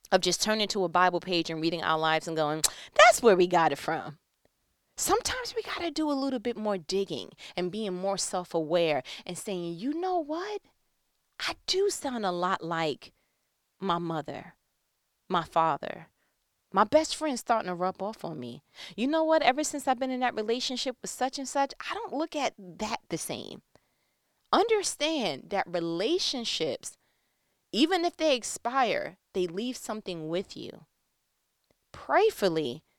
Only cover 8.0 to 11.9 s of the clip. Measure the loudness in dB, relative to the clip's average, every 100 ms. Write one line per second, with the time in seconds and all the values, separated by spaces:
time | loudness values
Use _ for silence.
8 | -2 -2 -2 -4 -2 -2 2 4 4 2
9 | -2 -12 -12 -10 -6 -6 -6 -6 -4 -4
10 | -2 -2 -2 -6 -6 -8 -12 _ _ _
11 | _ _ _ -8 -8 -6 -4 0 0